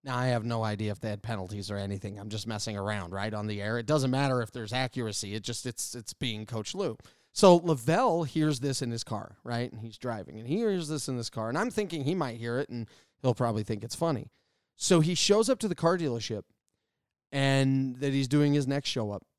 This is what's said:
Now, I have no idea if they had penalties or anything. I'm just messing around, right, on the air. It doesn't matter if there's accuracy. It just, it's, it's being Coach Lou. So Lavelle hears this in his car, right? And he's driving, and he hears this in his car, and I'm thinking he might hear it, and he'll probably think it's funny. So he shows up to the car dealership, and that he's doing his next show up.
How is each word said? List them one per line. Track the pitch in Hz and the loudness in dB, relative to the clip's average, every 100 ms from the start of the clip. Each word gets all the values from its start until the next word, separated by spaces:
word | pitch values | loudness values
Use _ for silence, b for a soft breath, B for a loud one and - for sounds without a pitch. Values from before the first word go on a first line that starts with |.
Now, | - 123 | -2 0
I | 127 | 2
have | 120 | 2
no | 110 117 | 0 -2
idea | 110 104 107 | -2 -2 -2
if | 101 | -4
they | 113 | -6
had | 104 | -6
penalties | - 110 92 104 95 | -6 -6 -6 -8 -6
or | 101 | -6
anything. | 98 98 101 101 | -4 -6 -8 -10
I'm | 104 | -8
just | 107 104 | -8 -6
messing | 107 113 101 | -6 -4 -4
around, | 101 104 87 | -2 -4 -6
right, | 95 104 | -6 -4
on | 104 107 | -4 -4
the | 104 | -4
air. | 104 117 | -4 -4
It | 110 | 0
doesn't | 151 131 | 2 2
matter | 131 139 127 | 2 2 0
if | 110 | -2
there's | 123 107 | -6 -6
accuracy. | 123 131 - 117 101 101 | -4 -2 -2 -4 -4 -6
It | 107 | -6
just, | 104 113 127 | -6 -6 -8
it's, | 113 - 123 | -8 -8 -8
it's | 107 | -12
being | - 131 107 110 | -6 -6 -4 -6
Coach | 117 107 185 | -6 -6 -4
Lou. | 185 110 b b b | -4 -4 b b b
So | - 202 175 | 8 10 10
Lavelle | 175 147 117 170 254 170 | 6 0 2 4 4 2
hears | 156 160 156 135 | 0 2 2 2
this | 139 131 | -2 -2
in | 123 | -4
his | 117 | -4
car, | - 107 - 98 | -4 -6 -8 -14
right? | 117 120 123 | -6 -4 -4
And | - | -8
he's | 113 107 | -14 -10
driving, | 127 113 92 80 | -8 -8 -10 -12
and | 117 | -4
he | 175 | 0
hears | 233 190 156 | 0 0 -2
this | 151 - | -6 -4
in | 127 | -4
his | 113 | -6
car, | - 113 | -4 -4
and | 139 | -2
I'm | 240 | -2
thinking | 208 202 165 | -2 -4 -2
he | 139 | -2
might | 185 139 117 | -2 -2 -4
hear | 117 120 | -4 -4
it, | 139 | -4
and | 120 113 b b b | -6 -10 b b b
he'll | 131 | 0
probably | 117 120 110 | 2 2 0
think | 104 107 | -2 -6
it's | 113 - | -6 -2
funny. | 165 131 - _ _ _ _ _ | 0 0 -4 _ _ _ _ _
So | - 175 | 4 6
he | 156 175 | 6 2
shows | - 202 226 | 4 4 4
up | 262 | 2
to | 220 | 0
the | |
car | 175 165 180 | 2 2 2
dealership, | 160 117 104 110 - _ _ _ _ _ _ _ _ | 0 -2 -4 -6 -8 _ _ _ _ _ _ _ _
and | 139 135 135 135 135 135 127 | 0 2 4 4 4 0 -2
that | 139 | 0
he's | 139 131 | 0 2
doing | 147 147 | 4 6
his | 143 131 | 4 2
next | 139 - | -2 -2
show | - 107 | -2 -2
up. | 101 _ | -4 _